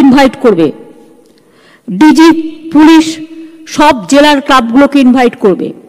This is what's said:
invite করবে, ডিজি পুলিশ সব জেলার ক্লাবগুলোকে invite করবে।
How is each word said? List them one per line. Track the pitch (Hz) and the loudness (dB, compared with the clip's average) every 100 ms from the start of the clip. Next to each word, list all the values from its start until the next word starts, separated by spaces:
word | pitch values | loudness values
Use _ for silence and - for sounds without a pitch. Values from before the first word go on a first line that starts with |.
invite | 285 262 269 - | 2 2 0 0
করবে, | 247 170 156 - - - _ _ _ _ _ _ _ _ - | -2 0 -2 -6 -20 -20 _ _ _ _ _ _ _ _ -12
ডিজি | 180 311 269 330 320 - - - | 0 2 4 2 0 -6 -14 -4
পুলিশ | 285 311 320 - - - - - - - - | 2 4 4 0 -8 -16 -20 -20 -20 -14 -2
সব | 302 262 175 | 0 -2 -2
জেলার | 277 294 285 277 | 0 0 -2 -2
ক্লাবগুলোকে | 262 233 247 277 277 254 | -2 0 0 0 2 0
invite | 262 240 - | 2 -2 -2
করবে। | 208 170 - - | -4 -4 -8 -12